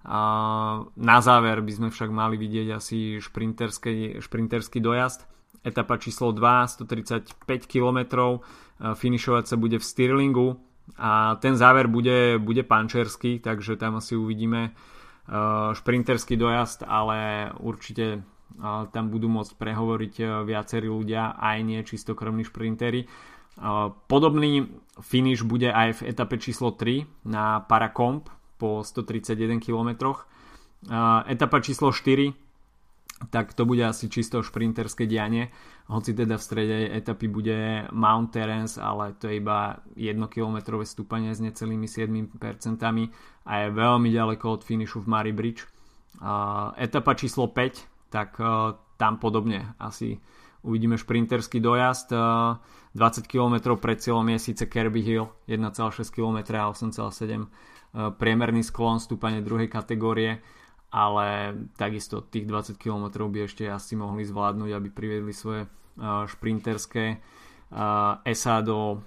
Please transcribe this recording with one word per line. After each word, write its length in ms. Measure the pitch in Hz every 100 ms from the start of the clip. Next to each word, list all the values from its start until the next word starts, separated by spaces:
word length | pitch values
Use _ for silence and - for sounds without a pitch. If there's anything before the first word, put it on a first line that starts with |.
A 200 | - 104 107 107 110 110 110 110 113 -
na 220 | 117 120
záver 400 | 120 123 113 110
by 120 | 107 104
sme 120 | 113
však 160 | - 110
mali 320 | 110 110 110
vidieť 320 | 107 107 110
asi 480 | 107 - 110 110 107
šprinterský, 1040 | - - 113 113 117 - 120 110 110 113
šprinterský 560 | 117 113 113 117 107 123
dojazd. 480 | 113 120 127 - - - _ -
Etapa 400 | 123 113 113 120
číslo 320 | - - 123
dva, 320 | 107 120 123
sto 240 | 123 - 113
tridsaťpäť 800 | 117 - 113 - - - 131 -
kilometrov, 720 | 131 123 127 123 127 123 123
e, 560 | - - - - 110 110
finišovať 480 | 127 120 - 120
sa 120 | 113 117
bude 160 | 113 113
v 80 |
Stirlingu 720 | - - 127 139 139 123 127 127 - _ - -
a 400 | 113 107 110 110
ten 80 | 135
záver 320 | 131 123 131
bude, 560 | 123 117 120 123 123 117
bude 240 | 107 117
pančerský, 800 | 127 110 110 120 110 - 123 120
takže 320 | 117 107 101 107
tam 240 | 113 110
asi 160 | 110 113
uvidíme, 560 | 110 107 113 113 113
e, 0 | - - - - - - 107 107 107 107 110
šprinterský 640 | - 123 120 120 - 117
dojazd, 480 | 117 120 117 - -
ale 640 | 107 110 110 107 104 107 -
určite 640 | 113 110 - 117 113 107 95 - - -
a 320 | 104 107 107
tam 240 | 113 110
budú 160 | 110 113
môcť 240 | 110 104
prehovoriť, 600 | - 110 110 113 113 110 -
e, 60 | 113 110
viacerí 480 | 107 107 104 117 110
ľudia, 480 | 110 107 110 110 -
aj 240 | 107 110
nie 160 | 110 110 110
čistokrvní 560 | 107 - 107 110 110
šprintery. 640 | 110 - 113 110 120 123 117 - - - - -
A 320 | 107 104 104 101 _
podobný 560 | 139 156 151 151 143 135 - _ -
finish 480 | - 127 131 123 117
bude 240 | 120 123
aj 320 | 110 113 113
v 80 | 117
etape 320 | 120 120 117
číslo 320 | - 117 123
tri 320 | 104 113 131 151 -
na 400 | 113 110 107 107
Paracomp 640 | 98 113 113 - 120 143 - - - -
po 240 | 113 107
sto 240 | 107 - 110
tridsaťjeden 560 | 113 - 110 113 117
kilometroch. 640 | 113 113 117 117 135 139 - - - - - - -
A 320 | 117 113 113 110
etapa 320 | 123 143 143
číslo 320 | 120 127 143
štyri, 400 | 120 - 135 139 135 - _ _ _ _ _ _ - 120
tak 220 | 120 110
to 160 | - 120
bude 160 | 123
asi 240 | 117 110 110
čisto 320 | - 113 120
šprinterské 640 | 110 - 113 113 110 -
dianie, 480 | 113 110 107 113 117 - - - -
hoci 240 | 110 110 107
teda 240 | 113 110
v 60 | -
strede 300 | 110 107 110 107
etapy 400 | 107 104 107 110
bude 560 | 104 110 110 110 110 107
Mount 400 | 110 110 113 113
Terence, 480 | 113 110 110 110 110
ale 320 | 104 104 104 101
to 80 | 110
je 100 | 107
iba 380 | 104 104 104 - -
jednokilometrové 960 | - 110 107 107 - 110 110 104 110 107
stúpanie 460 | - 104 113 110
s 100 | 110
necelými 400 | 110 107 113 110
siedmimi 480 | 110 - 110 110 107
percentami 800 | - 110 104 117 113 113 113 113 - - -
a 220 | - 104 104
je 100 | 107
veľmi 320 | 117 120 117
ďaleko 480 | 113 113 110 113 107
od 60 |
finishu 400 | - 113 107 113
v 60 | 101
Murray 260 | 107 107 107
Bridge. 320 | 117 113 - _ - - _ -
A 520 | 98 101 101 104 104 -
etapa 400 | 123 147 127 127
číslo 320 | 131 - 120
päť, 360 | - 127 - - _ _
tak, 240 | 110 101 -
e, 80 | 113 110 110 104 _ -
tam 200 | 110 110
podobne 560 | 113 110 110 101 107 117
asi 400 | 107 - 113 113 - - - _
uvidíme 360 | - 113 113 113
šprinterský 600 | - 117 113 123 113 120
dojazd. 520 | 117 120 127 127 -
E, 60 | 120 113 117 117 117 - - -
dvadsať 320 | - 113 -
kilometrov 560 | 110 131 123 120 123 117
pred 160 | 117 113
cieľom 260 | - 117 113 113
je 20 | -
síce 120 | 113 113
Kirby 320 | 117 113 113
Hill, 320 | 107 113 110 - -
jedna 240 | 110 110
celá 160 | 104 113
šesť 260 | 104 110 -
kilometra 460 | 113 110 104 110 104
a 40 |
osem 200 | 104 113
celá 160 | 110 107
sedem, 380 | - 110 110 104
e, 20 | - - - _ 110 107
priemerný 480 | 101 117 113 117 117
sklon, 400 | 113 - 117 113
stúpanie 400 | - 113 113 110
druhej 320 | 104 113 113
kategórie, 720 | 117 98 113 113 110 110 113 - - - - _
ale 640 | 104 104 104 101 101 101 104 - -
takisto 420 | 104 107 - 107
tých 300 | - 113 104
dvadsať 260 | 107 104 104
kilometrov 540 | 113 104 104 104 104
by 160 | 104 101
ešte 180 | - 107
asi 240 | 101 - 110
mohli 300 | 104 104 104
zvládnuť, 440 | 101 101 104 107
aby 140 | 104 101
priviedli 420 | 101 107 107 104
svoje, 320 | 101 110 107
e, 40 | 101 - - - 110 104 104
šprinterské, 800 | - 113 110 110 107 - 117 110
e, 40 | 110 - - - - - 104 107 104 104 101 120
esa 320 | 113 127 113
do 380 | 110 107 107 104